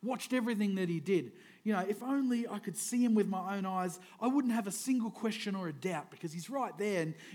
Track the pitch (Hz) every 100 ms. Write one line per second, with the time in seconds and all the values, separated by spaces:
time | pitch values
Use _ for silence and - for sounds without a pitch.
0 | 220 254 - 254 233 214 208 190 180 170
1 | 143 180 120 - - - 214 202 185 208
2 | 240 277 262 240 233 202 202 165 - 247
3 | 240 220 185 185 185 196 190 185 180 165
4 | - - 240 277 254 226 202 - - 254
5 | 226 - 220 214 208 196 175 143 185 160
6 | 139 - 170 165 165 277 226 156 208 190
7 | 160 156 -